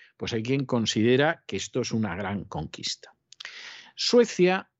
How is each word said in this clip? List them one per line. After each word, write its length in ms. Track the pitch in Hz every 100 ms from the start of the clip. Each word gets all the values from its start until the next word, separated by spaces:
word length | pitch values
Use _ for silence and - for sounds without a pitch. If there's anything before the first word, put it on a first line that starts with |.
| - -
pues 160 | -
hay 100 | 117
quien 220 | 113 139
considera 800 | 131 123 107 110 113 127 147 165 -
que 100 | 95
esto 260 | - 131
es 100 | 117
una 240 | 117 107 90
gran 280 | 98 101
conquista. 720 | - - 95 - - - - _ _ - - - - - - -
Suecia 760 | - 240 233 - 180 190 -